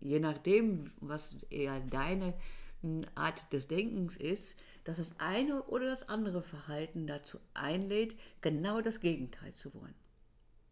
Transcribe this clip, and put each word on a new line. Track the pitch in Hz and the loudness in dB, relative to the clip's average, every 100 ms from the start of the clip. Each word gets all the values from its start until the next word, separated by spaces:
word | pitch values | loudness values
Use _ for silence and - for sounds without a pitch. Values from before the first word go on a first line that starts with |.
je | 139 151 | 2 4
nachdem, | 156 151 - 202 226 180 143 - | 4 2 6 6 6 2 -2 -10
was | 147 151 - - - | -6 -6 -6 -10 -6
eher | - 139 135 | -2 0 0
deine, | 127 131 143 190 185 175 - - - - | 0 0 2 2 2 0 -2 -6 -8 -6
hm, | 165 160 - | -2 -2 -2
Art | - 156 156 - | 0 0 0 -2
des | 143 131 | -2 0
Denkens | 165 220 220 175 - | 0 2 2 -2 0
ist, | 151 202 - - - - - | 0 0 -2 -14 -18 -12 -6
dass | 165 | -2
das | 165 - | -4 -2
eine | 156 196 277 277 | 0 2 2 2
oder | - 240 254 | 0 0 2
das | 254 - | 0 -2
andere | 214 214 180 | 0 2 0
Verhalten | 170 147 147 147 160 165 151 | -2 -8 -6 -4 -4 -4 -4
dazu | 143 - - - | -4 -8 -14 -10
einlädt, | - 143 170 196 208 226 - - - | -4 0 0 2 2 2 -2 -14 0
genau | 165 156 180 220 | 2 4 2 2
das | 220 220 | 0 2
Gegenteil | 175 156 127 - - | 2 2 0 -6 -12
zu | - 139 | -10 -12
wollen. | - - - - - - - - - - | -12 -14 -16 -20 -20 -20 -20 -20 -20 -20